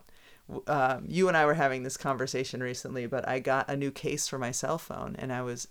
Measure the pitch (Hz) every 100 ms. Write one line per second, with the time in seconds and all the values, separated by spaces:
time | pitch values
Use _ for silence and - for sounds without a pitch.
0 | - - - - - - - 143 131 127
1 | - 165 185 165 147 160 139 131 127 -
2 | - 127 131 131 131 123 127 123 135 131
3 | 117 127 - 131 135 135 - 139 139 -
4 | 156 147 - 139 120 - 131 165 - -
5 | - - 131 123 123 120 -